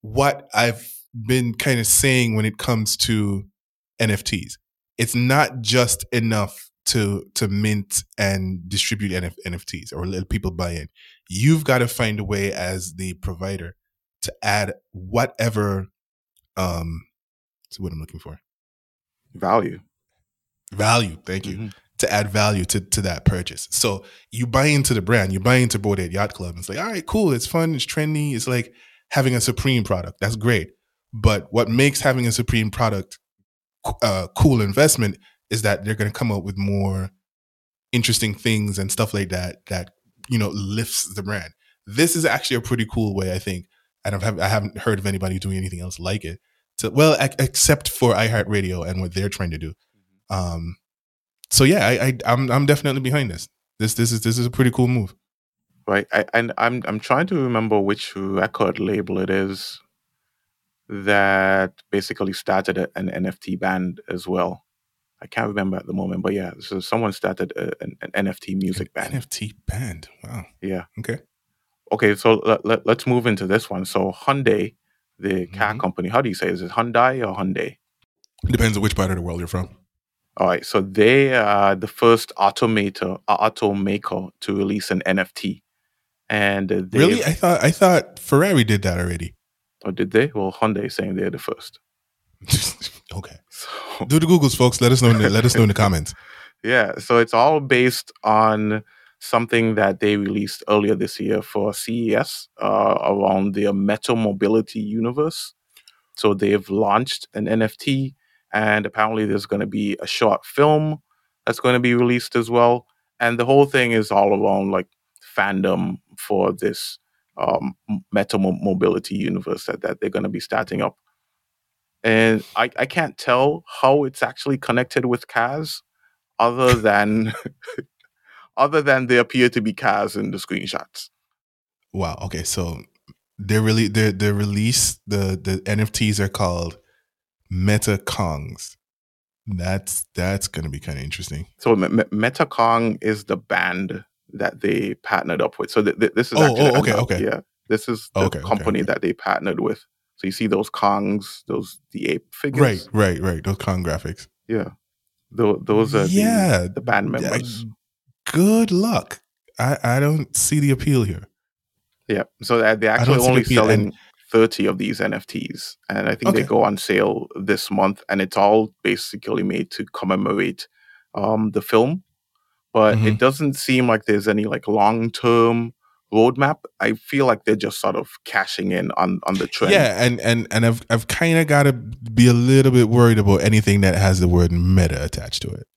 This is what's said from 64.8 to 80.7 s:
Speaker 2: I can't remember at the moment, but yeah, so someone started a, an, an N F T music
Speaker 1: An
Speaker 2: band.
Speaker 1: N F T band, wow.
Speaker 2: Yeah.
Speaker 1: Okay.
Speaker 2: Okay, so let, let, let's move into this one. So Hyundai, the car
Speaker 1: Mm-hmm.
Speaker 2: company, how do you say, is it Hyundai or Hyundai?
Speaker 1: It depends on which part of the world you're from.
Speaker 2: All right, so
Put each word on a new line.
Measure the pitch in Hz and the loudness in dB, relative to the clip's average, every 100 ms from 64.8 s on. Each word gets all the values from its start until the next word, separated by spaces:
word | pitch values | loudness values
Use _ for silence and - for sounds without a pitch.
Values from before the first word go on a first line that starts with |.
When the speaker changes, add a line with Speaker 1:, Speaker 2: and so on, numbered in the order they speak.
| _ _ _ _ | _ _ _ _
Speaker 2:
I | - | -10
can't | - 110 | -6 -4
remember | 104 95 92 | -4 -4 -4
at | - | -6
the | |
moment, | 95 92 92 | -6 -6 -6
but | 98 | -4
yeah, | 98 90 - | -4 -6 -12
so | - 95 | -10 -10
someone | 90 113 113 | -4 -2 -2
started | 95 95 92 92 - | -4 -6 -4 -8 -6
a, | - - | -8 -8
an, | - - | -12 -14
an | - | -8
N | - 98 | -4 -4
F | 92 | -6
T | - 95 | -8 -4
music | 95 92 - - | -4 -4 -8 -8
Speaker 1:
An | |
Speaker 2:
band. | - | -8
Speaker 1:
N | 135 | -8
F | - | -8
T | - 110 - - | -10 -10 -10 -10
band, | 98 127 82 - _ | -8 -8 -10 -16 _
wow. | - 117 - _ | -14 -14 -14 _
Speaker 2:
Yeah. | 95 92 87 - | -8 -8 -8 -12
Speaker 1:
Okay. | 110 117 _ _ _ _ _ _ _ | -8 -8 _ _ _ _ _ _ _
Speaker 2:
Okay, | 107 110 101 | 0 2 2
so | 117 110 - | 4 2 4
let, | 110 104 | 0 2
let, | 113 - | 0 2
let's | 117 - | 0 2
move | 123 120 | 2 2
into | 101 95 | -2 0
this | 104 - | 0 0
one. | 95 95 | -8 -4
So | 98 98 | -2 -2
Hyundai, | 90 - 139 123 104 107 _ _ _ _ _ | -2 -2 0 2 2 -2 _ _ _ _ _
the | 98 92 90 | -4 -2 -4
car | 95 107 | -4 -2
Speaker 1:
Mm-hmm. | 110 | 0
Speaker 2:
company, | 92 92 90 | -4 -4 -2
how | 113 | 0
do | 131 | 0
you | 90 | -2
say, | 92 | -4
is | 90 | -4
it | 90 | -4
Hyundai | 117 117 117 127 131 110 | -4 0 2 2 0 -4
or | 95 | -4
Hyundai? | 95 92 - - _ _ _ _ _ _ - | -4 -4 -6 -10 _ _ _ _ _ _ -2
Speaker 1:
It | |
depends | 123 113 101 | 2 2 2
on | |
which | 104 - | -2 0
part | 92 | 0
of | 90 | 0
the | |
world | 87 85 | -4 -6
you're | 87 | -6
from. | 90 92 - _ _ _ _ _ - | -6 -6 -12 _ _ _ _ _ -2
Speaker 2:
All | 92 | 0
right, | 90 | 0
so | - | 0